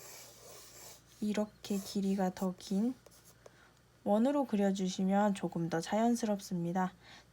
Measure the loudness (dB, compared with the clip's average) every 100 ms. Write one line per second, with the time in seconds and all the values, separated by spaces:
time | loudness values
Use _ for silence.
0 | -8 -18 -20 -20 -20 -20 -20 -20 -20 -20
1 | -20 -6 -2 -2 -2 -4 -4 -4 -2 -2
2 | 0 2 0 0 -2 -4 -2 0 0 -2
3 | -12 -20 -20 -20 -20 -20 -20 _ _ _
4 | 0 4 4 2 2 2 2 2 0 0
5 | 2 4 4 2 -2 -2 -2 -2 0 2
6 | 2 2 0 -2 -2 -4 0 0 0 -4
7 | -20 -20 -20